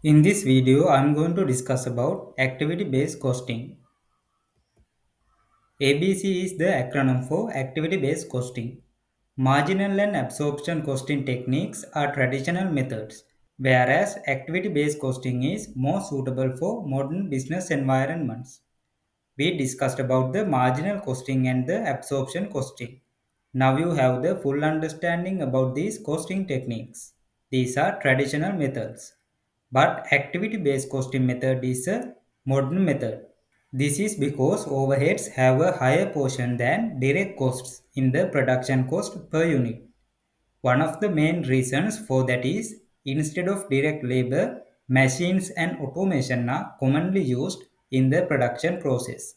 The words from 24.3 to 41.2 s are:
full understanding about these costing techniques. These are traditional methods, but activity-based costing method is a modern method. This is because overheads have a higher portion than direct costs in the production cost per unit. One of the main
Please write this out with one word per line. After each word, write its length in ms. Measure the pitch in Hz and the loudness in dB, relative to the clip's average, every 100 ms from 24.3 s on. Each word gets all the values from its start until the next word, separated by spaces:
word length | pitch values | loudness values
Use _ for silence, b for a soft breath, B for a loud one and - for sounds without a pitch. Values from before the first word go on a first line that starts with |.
| 196 | 0
full 260 | 143 139 | -2 0
understanding 800 | 156 156 160 - 170 170 180 190 | 0 0 -4 -4 -2 -2 -2 -4
about 320 | 135 131 127 | 0 0 0
these 240 | 127 202 214 | 0 -4 -4
costing 480 | - 160 - 190 190 | -4 -4 -4 -6 -2
techniques. 680 | 127 123 113 117 - - _ _ _ _ | -4 -4 -8 -10 -14 -16 _ _ _ _
These 260 | 131 127 135 | 0 0 0
are 240 | 175 - | 0 0
traditional 520 | 139 139 139 147 180 | 2 2 2 -2 -2
methods, 600 | 190 139 120 107 110 - _ _ _ _ _ _ | -2 -2 -4 -8 -10 -18 _ _ _ _ _ _
but 360 | 127 170 - - | 2 4 2 0
activity-based 800 | 143 - 175 214 214 147 135 131 | 0 0 -4 -4 -2 0 0 -2
costing 360 | 135 127 135 127 | -4 -2 0 0
method 360 | 123 131 131 | 0 0 0
is 240 | 127 123 127 | 0 -2 -2
a 260 | 226 247 - _ _ 131 | -4 -6 -14 _ _ 0
modern 380 | 135 135 180 | 0 2 2
method. 420 | 180 123 117 - - _ _ _ _ | 2 2 -2 -6 -14 _ _ _ _
This 280 | 127 147 147 | -2 0 2
is 140 | 208 | 0
because 500 | 202 135 - 135 202 | 0 -2 2 2 2
overheads 680 | - 135 135 135 - - - | -2 0 2 2 2 0 -4
have 280 | - 131 131 | 2 4 6
a 160 | 175 - | 2 2
higher 340 | 127 156 196 | 2 2 2
portion 460 | 156 131 131 123 123 | 0 -2 -2 -2 0
than 420 | 120 180 233 139 | 0 2 -2 0
direct 400 | 131 165 190 - | 0 2 -2 0
costs 440 | 131 127 - - _ | -2 0 -8 -12 _
in 160 | 139 131 | 0 2
the 180 | 143 - | 2 2
production 600 | 139 123 127 131 131 127 | 2 2 0 2 0 0
cost 420 | 180 202 - - | -2 -4 -10 -4
per 140 | 156 | 0
unit. 380 | 165 139 117 117 - _ _ _ _ _ _ _ | 2 2 0 -4 -16 _ _ _ _ _ _ _
One 180 | 127 127 | 2 2
of 200 | 160 - | 2 0
the 100 | 208 | 0
main 320 | 156 | 2